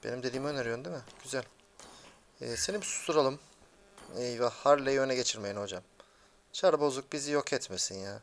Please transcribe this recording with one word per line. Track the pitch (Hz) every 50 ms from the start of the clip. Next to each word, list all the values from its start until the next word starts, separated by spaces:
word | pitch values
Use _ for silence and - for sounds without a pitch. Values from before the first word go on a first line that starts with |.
| -
Benim | 110 120 127
dediğimi | 123 127 120 131 135 147
öneriyorsun | 151 139 123 117 117 120 139
değil | 175 175
mi? | 139 117 - - -
Güzel. | - - - 131 123 - - _ - _ _ - - - - - - - - - _ _ _ -
Ee, | 127 123 117
seni | 113 - - 190 208
bir | -
susturalım. | - - - - - 156 156 143 135 143 147 - - - - - - - - - - - - - - -
Eyvah, | - 123 123 120 117 123 120
Harley'i | - - - 139 147 143 135 135 139 135
öne | 135 135 131
geçirmeyin | 127 120 - - 110 104 101 101
hocam. | 104 101 98 95 90 - _ _ _ - _ _ _ - - _ _ _ _
Çar | - - - 185 156 147
bozuk | 147 147 131 135 131 -
bizi | - 151 135 143
yok | 147 147 - -
etmesin | - 123 - - 95 92 - - 98 95
ya. | 95 98 101 107